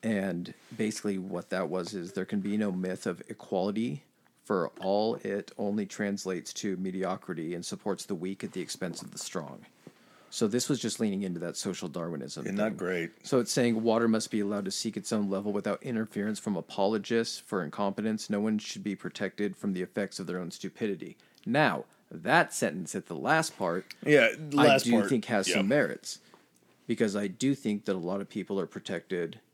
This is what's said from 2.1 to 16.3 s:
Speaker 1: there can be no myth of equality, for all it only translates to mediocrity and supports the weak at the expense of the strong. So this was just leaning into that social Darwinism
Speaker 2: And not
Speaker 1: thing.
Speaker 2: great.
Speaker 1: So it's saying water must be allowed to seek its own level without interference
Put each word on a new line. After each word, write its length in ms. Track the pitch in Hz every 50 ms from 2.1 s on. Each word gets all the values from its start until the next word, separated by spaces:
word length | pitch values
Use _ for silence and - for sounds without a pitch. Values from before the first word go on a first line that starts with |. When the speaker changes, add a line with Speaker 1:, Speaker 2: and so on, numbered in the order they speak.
| -
Speaker 1:
there 120 | - 92
can 160 | - - 104
be 160 | 95 104 101
no 160 | 107 107 104 92
myth 340 | 90 92 92 92 95 -
of 140 | - 90 85 - -
equality, 760 | 110 - - - - 95 90 101 101 107 113 123 143 143 - _ _ _ _ _ _ _ _
for 300 | - 107 92 85 - - -
all 340 | - 95 98 104 107 113 117 123 -
it 300 | 104 101 101 - - - -
only 280 | 113 101 101 107 104
translates 680 | 95 - - 107 101 101 98 - 92 92 87 - - -
to 240 | - - 107 95 90
mediocrity 760 | 92 95 92 95 92 90 92 - - - - 78 82 80 87
and 100 | 87 87
supports 400 | - - 92 - 107 98 87 -
the 100 | - 104
weak 260 | 85 87 92 98 - -
at 80 | 98
the 100 | - 95
expense 400 | 90 - - - - 90 85 -
of 120 | - - -
the 60 | -
strong. 460 | - - - 90 76 69 65 52 - - _ _ _ - - _ - - - - - -
So 180 | - - 120 107
this 200 | 101 123 123 -
was 120 | 147 120
just 180 | - 113 - -
leaning 240 | 117 107 98 95 101
into 160 | 95 90 85
that 160 | 85 85 82
social 300 | - - 98 92 - -
Darwinism 600 | 87 71 87 82 85 85 73 64 69 - - 73 -
Speaker 2:
And 80 | 95
not 120 | 101 104 113
Speaker 1:
thing. 60 | 101 -
Speaker 2:
great. 320 | 92 87 92 87 82 82 - - _
Speaker 1:
So 160 | - - 127
it's 140 | 120 - -
saying 280 | - 123 120 117 113
water 280 | 110 117 110 117 117 117
must 200 | 110 110 107 - -
be 80 | 110
allowed 240 | 101 101 104 101 98
to 80 | 95 98
seek 240 | - - 113 104
its 160 | 107 95 - -
own 180 | 107 104 98
level 220 | 95 95 101 104 101
without 280 | 104 98 107 101 - -
interference 560 | 139 123 110 110 104 - - 101 107